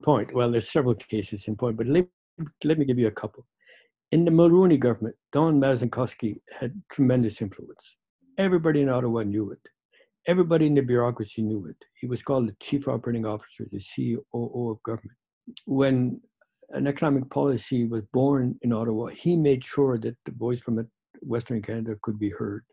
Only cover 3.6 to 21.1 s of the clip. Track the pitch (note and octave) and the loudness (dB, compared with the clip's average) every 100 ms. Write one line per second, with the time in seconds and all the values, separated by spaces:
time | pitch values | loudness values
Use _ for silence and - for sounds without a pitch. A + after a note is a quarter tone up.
3.6 | _ - _ _ _ D#3+ E3+ D#3+ E3+ F3+ | _ -20 _ _ _ 0 4 6 8 8
4.6 | F#3 C#3+ B2 A2+ A2 - _ C#3+ D#3+ D3 | 6 6 4 0 -4 -10 _ 0 2 4
5.6 | C3+ B2 A#2+ - A#2+ - A2 - - - | 4 2 -2 -2 -4 -4 -6 -6 -14 -10
6.6 | B2 - - - B2+ B2+ A2+ - G2+ - | -10 -10 -8 0 2 4 2 -2 -8 -8
7.6 | - - - _ _ _ _ - F#3+ F3+ | -18 -20 -20 _ _ _ _ -2 2 2
8.6 | D#3+ D3 C#3 B2 B2 A2+ G#2 G#2 G2+ - | 4 2 2 2 0 0 -2 -2 -4 -8
9.6 | _ _ _ _ _ _ - F3+ E3+ E3 | _ _ _ _ _ _ 0 2 4 2
10.6 | D3+ C#3+ B2 A#2+ A#2+ A#2+ G#2+ - G#2+ G#2+ | 2 2 0 0 0 -2 -6 -4 -4 -4
11.6 | F2 - - _ B2 B2 - C3+ A2+ G2+ | -8 -16 -20 _ -8 -6 -2 0 -2 -4
12.6 | - C#3+ C3+ A#2+ A#2+ A#2 A2 G#2+ - - | -6 -4 -2 -4 -4 -4 -4 -6 -10 -16
13.6 | G#2+ G2 - - B2 A#2 - A#2+ A#2 B2 | -12 -12 -10 -6 -4 -4 -6 -8 -6 -6
14.6 | A#2 G#2+ - A2+ - - _ _ - - | -6 -6 -8 -10 -12 -20 _ _ -20 -16
15.6 | - C3+ C3+ B2+ B2 - - _ _ _ | -4 2 2 2 0 -4 -12 _ _ _
16.6 | - C3 C#3 C#3 D#3 C#3 C3 C#3+ C#3+ A#2+ | -10 -2 -2 0 2 2 0 -2 0 0
17.6 | - B2+ A#2 A2+ G#2 B2+ C#3 C#3 B2 - | -2 -2 0 -4 -2 2 2 2 0 -2
18.6 | A#2+ A2+ A2+ A2 A2+ - E3+ E3+ D3 B2+ | -2 -2 -2 -2 -6 -4 0 2 4 2
19.6 | - - C3+ A#2+ A#2 B2 - A#2+ A#2 B2 | 0 0 0 0 -4 -10 -12 -6 -4 -4
20.6 | - A2+ A#2 _ _ | -4 -4 -4 _ _